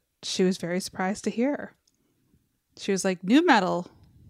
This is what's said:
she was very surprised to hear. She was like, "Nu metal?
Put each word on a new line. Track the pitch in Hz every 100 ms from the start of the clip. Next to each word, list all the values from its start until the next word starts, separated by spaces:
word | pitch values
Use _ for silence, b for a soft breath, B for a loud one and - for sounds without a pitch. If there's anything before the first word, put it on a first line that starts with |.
| _ _
she | - -
was | 185 190
very | 165 180
surprised | - - 185 202
to | 220
hear. | 208 262 294 - _ _ _ _ _ _ _ _ _ _ -
She | -
was | 190
like, | 190 185
"Nu | 185 269
metal? | 349 233 180 170 180 _ _ _